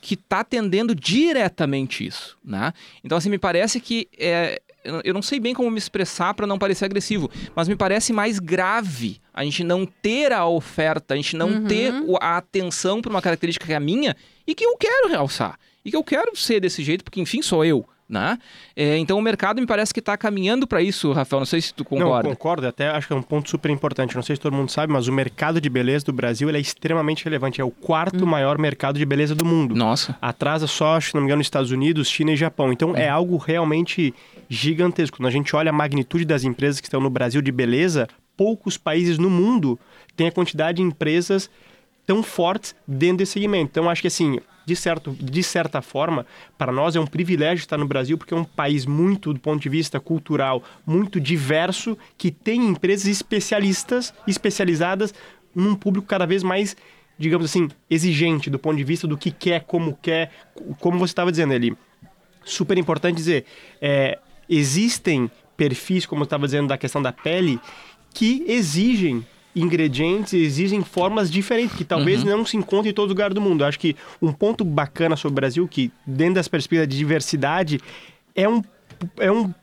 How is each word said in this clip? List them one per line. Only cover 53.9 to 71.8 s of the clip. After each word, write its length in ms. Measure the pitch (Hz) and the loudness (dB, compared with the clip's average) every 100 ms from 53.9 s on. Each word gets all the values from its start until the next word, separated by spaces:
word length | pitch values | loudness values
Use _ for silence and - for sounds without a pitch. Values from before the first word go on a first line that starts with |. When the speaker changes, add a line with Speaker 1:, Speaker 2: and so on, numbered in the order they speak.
| 247 247 - - | -2 -2 -8 -4
Speaker 3:
especializadas 840 | 190 208 196 185 165 170 190 208 - - - _ | 0 -2 0 0 2 0 0 -4 -6 -20 -20 _
num 200 | 180 196 | 0 0
público 340 | 202 208 190 196 | 2 0 -2 0
cada 160 | 196 | 0
vez 180 | 175 190 | 2 2
mais, 320 | 185 185 214 - - - _ _ | 0 0 -2 -4 -20 -20 _ _
digamos 260 | 156 175 | 0 2
assim, 240 | 160 185 156 - _ | 2 2 0 -2 _
exigente 580 | 165 180 151 170 156 147 | 2 2 2 2 0 -2
do 100 | 139 | -2
ponto 200 | 156 156 | 0 -2
de 60 | |
vista 220 | 135 165 165 | 0 -2 -2
do 120 | 147 | -2
que 120 | 170 | -4
quer, 340 | - 185 170 | -2 0 0
como 300 | 160 175 165 143 | 0 -2 -2 -4
quer, 320 | - 160 156 - - | -2 -2 -2 -8 -20
co-, 200 | - - 143 | -18 -14 -2
como 180 | 180 175 | 0 2
você 140 | 180 | 0
tava 180 | - 180 | 0 0
dizendo 220 | 165 151 | 2 2
ali. 240 | 127 120 - _ _ - _ _ _ | 2 0 -2 _ _ -20 _ _ _
Super 360 | - - 151 190 | -12 -6 0 0
importante 380 | 160 160 175 165 | 2 0 0 0
dizer, 280 | 160 156 - - - - | 0 0 -2 -20 -20 -6
é, 360 | 143 143 135 - _ - - | 0 2 0 -2 _ -20 -2
existem 840 | 165 139 151 233 - - 143 117 - _ - | 0 2 2 0 0 0 0 0 -4 _ -2
perfis, 480 | 147 127 - 185 - | -2 0 -2 -2 -2
como 160 | 151 | -4
eu 40 | 147 | -2
tava 200 | 147 143 | -2 0
dizendo, 220 | 143 143 | 0 0
da 100 | 135 | -2
questão 240 | 135 147 | -4 -2
da 100 | 131 | -4
pele, 480 | - 151 175 180 120 - - - - _ | -4 -2 0 2 0 -6 -20 -20 -20 _
que 300 | - 220 262 320 | 0 0 2 0
exigem 800 | 240 175 151 226 233 175 120 113 - _ 180 | 0 0 2 2 2 0 -2 -6 -20 _ -2
ingredientes, 800 | 170 165 156 127 160 196 202 | 0 2 0 2 0 0 0
exigem 480 | 185 160 139 190 202 | 2 2 2 0 0
formas 440 | 185 - 180 214 185 | -2 0 0 2 0
diferentes, 460 | 175 190 233 240 | 0 0 0 0
que 80 | - | -4